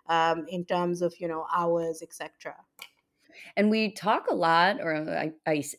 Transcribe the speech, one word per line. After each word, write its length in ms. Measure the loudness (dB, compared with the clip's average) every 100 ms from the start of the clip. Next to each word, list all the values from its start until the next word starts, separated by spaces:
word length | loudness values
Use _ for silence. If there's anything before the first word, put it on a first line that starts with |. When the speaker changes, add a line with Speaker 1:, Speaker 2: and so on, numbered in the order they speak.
| -2
Speaker 1:
um, 380 | 2 2 0 -4
in 160 | -6
terms 380 | -2 -2 0 0
of, 120 | -2 -2
you 80 | -8
know, 180 | -6 -4
hours, 500 | -2 0 0 -2 -6
et 100 | -10
cetera. 420 | -14 -14 _ -16 -16 -20 -20 -20 _ _ _ _ -20 -8 0
Speaker 2:
And 140 | 2
we 220 | 2 0
talk 340 | 0 2 2 0
a 60 |
lot, 440 | 0 4 6 6 2
or 140 | -2 -2 -2
I, 240 | -2 -4 -4 -2
I, 160 | -2 -2